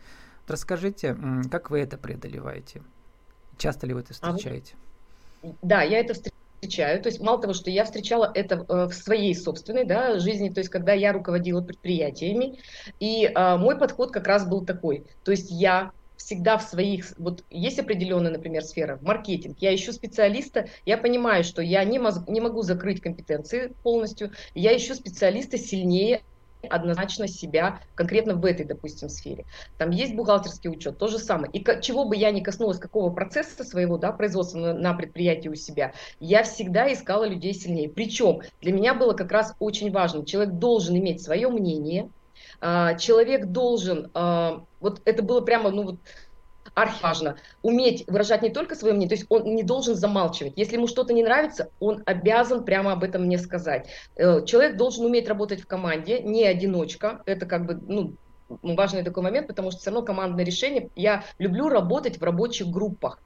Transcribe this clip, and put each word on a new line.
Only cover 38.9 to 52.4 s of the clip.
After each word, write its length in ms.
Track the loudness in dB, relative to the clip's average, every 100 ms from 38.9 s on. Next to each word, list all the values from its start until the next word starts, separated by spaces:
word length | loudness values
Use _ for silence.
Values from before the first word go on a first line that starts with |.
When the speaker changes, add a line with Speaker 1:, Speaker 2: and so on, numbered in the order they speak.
Speaker 2:
было 200 | 4 2
как 180 | 2 2
раз 220 | 2 2 -2
очень 320 | -4 -4 -2
важно, 340 | 2 0 0 -4
человек 280 | 0 0
должен 420 | 2 2 2 2 2
иметь 240 | 0 -2
свое 280 | -2 0 2
мнение, 600 | 0 0 -2 -2 -4 -4 -12 _ -20 -20 -6
а, 340 | 0 2 2 2
человек 500 | 6 6 6 2 0
должен, 640 | 0 2 2 0 -2 -4
а, 460 | -2 2 2 0 -2 -10 -4
вот 220 | -4 -2 0
это 160 | 2
было 180 | 2 2
прямо, 280 | 4 2 2
ну 140 | 0
вот, 160 | -4 -8 -16 -20 -20 -20 -20 -20 -4
архиважно, 640 | 0 0 2 -2 0 -2 -6 -14 -4
уметь 420 | 2 4 4 2 0
выражать 340 | 0 4 2
не 80 | 2
только 240 | 0 -4 -2
свое 180 | 2
мнение, 140 | 2 2
то 60 | 0
есть 100 | 2
он 140 | 2 2 0
не 80 |
должен 320 | 0 0 0 0
замалчивать. 580 | 2 2 0 -2 -6 -4
Если 200 | -2 0
ему 100 | 0
что-то 240 | 0 2
не 100 | 4
нравится, 460 | 4 4 2 -2 -8 -4
он 220 | -2 -2 -2
обязан 580 | 0 4 4